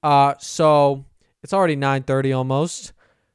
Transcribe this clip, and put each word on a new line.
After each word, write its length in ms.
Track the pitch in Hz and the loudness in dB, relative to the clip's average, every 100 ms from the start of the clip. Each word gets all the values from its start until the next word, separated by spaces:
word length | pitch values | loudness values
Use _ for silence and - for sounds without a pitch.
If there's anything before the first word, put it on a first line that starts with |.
Uh, 300 | 156 143 139 139 | 2 4 2 0
so 640 | - - 160 147 143 139 135 _ _ _ | -12 0 2 4 2 0 -12 _ _ _
it's 100 | - | -4
already 220 | 196 180 143 | 0 0 0
nine 280 | 139 135 | -2 -2
thirty 280 | 135 135 135 | -2 -2 0
almost, 600 | 131 131 135 165 - - _ _ _ _ | -2 -2 -2 -4 -6 -16 _ _ _ _